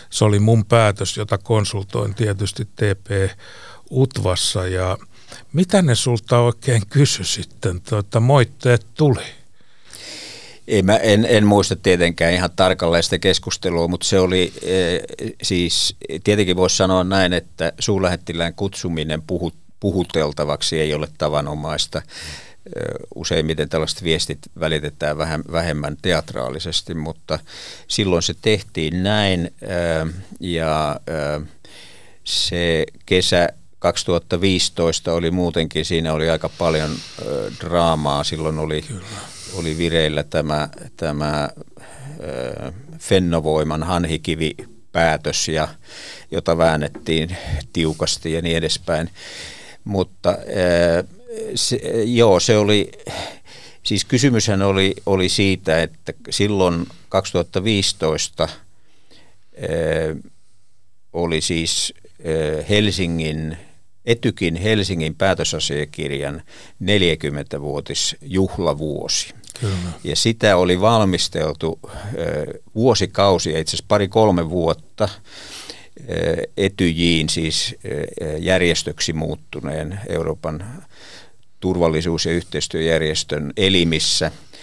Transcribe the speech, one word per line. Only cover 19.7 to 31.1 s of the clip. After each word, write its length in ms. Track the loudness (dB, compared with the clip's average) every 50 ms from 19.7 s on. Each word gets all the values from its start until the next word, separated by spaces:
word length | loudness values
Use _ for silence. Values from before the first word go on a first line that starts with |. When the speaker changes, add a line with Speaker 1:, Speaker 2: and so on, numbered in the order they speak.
| -12 -4
Speaker 2:
puhuteltavaksi 1000 | -2 0 0 0 0 0 0 0 0 0 -2 -2 -2 -2 -2 -2 -2 -2 -2 0
ei 140 | 0 0 -2
ole 140 | -2 -4 -6 -6 -4
tavanomaista. 840 | -2 -2 0 -2 -2 -4 -6 -6 -6 -6 -4 -6 -6 -6 -6 -8 -10 -10 -14 -16 -14 -14 -14 -14 -16 -18 -20 -20 -16 -12 -10
Ö, 40 | -8 -8 -8 -8 -10 -12 -14 -12
useimmiten 540 | -10 -4 -2 0 0 2 0 0 -2 -2 -2
tällaiset 340 | -2 -2 -2 -2 -4 -4 -2
viestit 360 | 0 0 0 0 -4 -8 -10 -12 -16 -8 -4
välitetään 580 | -2 -2 -2 -2 -4 -6 -6 -4 -4 -4 -2 -2
vähän, 240 | -4 -4 -4 -6 -6 -4 -4
vähemmän 440 | -2 -2 -2 -2 -4 -4 -6 -6 -6 -2
teatraalisesti, 920 | 0 0 0 -2 -4 -6 -6 -6 -6 -6 -8 -6 -6 -6 -6 -6 -6 -6
mutta 440 | -6 -6 -8 -8 -10 -8 -6 -6 -6 -8 -10 -18 -18 -16 -16 -18 -16 -12 -6
silloin 340 | -4 -2 0 2 2 2 0
se 120 | -2 -4 -2 0
tehtiin 600 | 0 2 0 0 -4 -6 -4 -4 -2 -2 0 0
näin, 480 | 0 2 2 2 2 2 0 -2 -4 -6 -10 -10
ö, 440 | -6 -4 -2 0 0 0 0 -2 -4 -6 -8 -12 -16 -14 -10
ja, 600 | -6 -4 -4 -2 0 0 0 0 0 -2 -4 -6 -6
ö, 320 | -6